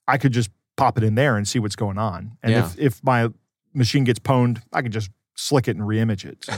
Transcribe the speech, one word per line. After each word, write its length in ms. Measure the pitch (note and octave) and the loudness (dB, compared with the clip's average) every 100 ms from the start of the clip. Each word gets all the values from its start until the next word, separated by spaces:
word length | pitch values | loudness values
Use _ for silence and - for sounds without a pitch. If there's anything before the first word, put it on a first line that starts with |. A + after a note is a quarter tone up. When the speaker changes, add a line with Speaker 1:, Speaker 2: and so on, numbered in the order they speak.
| - | -2
Speaker 1:
I 100 | B2+ | 2
could 160 | C#3 | 2
just 160 | A#2+ A2+ - _ - | 2 -2 -8 _ 0
pop 200 | C3 A#2+ | 2 2
it 60 | |
in 140 | A2 G#2+ | 2 2
there 200 | C#3+ G#2+ | 2 2
and 120 | G2+ | 0
see 100 | B2+ | -2
what's 160 | G#2 | -2
going 240 | - G#2 F#2+ | -4 -4 -2
on. 320 | A2 F2 G#2 - | -4 -6 -12 -6
And 120 | A2+ | 0
Speaker 2:
Yeah. 120 | A2+ F2+ | 2 0
Speaker 1:
if, 120 | F2 | 0
if 240 | C#3+ - | -2 0
my 280 | C3+ A#2+ A#2 - _ _ _ | 0 2 0 -4 _ _ _
machine 300 | C3 A#2+ C#3+ | 0 2 2
gets 160 | B2 A#2 | 2 0
pwned, 420 | - B2+ A#2+ A2+ - | 2 2 2 0 -4
I 80 | D#3+ | -4
can 120 | B2 | -4
just 180 | A2 G2 - _ | -6 -8 -14 _
slick 320 | - - C#3+ A#2+ | -12 0 0 0
it 80 | |
and 100 | F#2+ | -4
reimage 400 | G#2 A2 A2+ G2 | -2 0 0 -2
it. 200 | - - | -8 -16
So 80 | - | -12